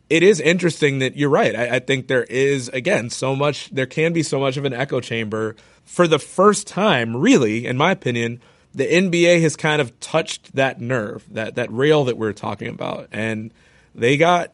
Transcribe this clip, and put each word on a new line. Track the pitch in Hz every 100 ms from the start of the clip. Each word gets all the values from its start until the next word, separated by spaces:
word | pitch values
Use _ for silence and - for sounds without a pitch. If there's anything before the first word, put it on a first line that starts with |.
| -
it | 160
is | 185 180
interesting | 143 180 170 - 147 135
that | 131 139
you're | 143
right. | 165 143 107
I, | 120 127
I |
think | 127 135 -
there | 131
is, | 113 123 139 139 120
again, | 131 127 196 113
so | - 135
much, | 135 147 143 -
there | 131 127
can | - 160
be | 165
so | 147 139
much | 135 135
of |
an | 139
echo | 120 139 131
chamber. | - 117 107 110 110 - _ _
For | _ - 175
the | 147
first | - - 202 202 -
time, | - 208 139 113 117
really, | 202 220 110 113 123
in | 127
my | 165
opinion, | 190 131 120 117 120 _ _ _
the | - 131
N | 165 190
B | 170 170
A | 175
has | 160 -
kind | 160 151
of | 123 -
touched | - 160 165 - -
that | 135 135 -
nerve, | 120 131 104 - -
that, | 107 107 95
that | 117
rail | 113 147 151
that | 123 113
we're | 110
talking | 95 110 104 117
about. | 110 - - -
And | 104 113 110 113 - _ _ _ -
they | 117 143
got, | 165 175 -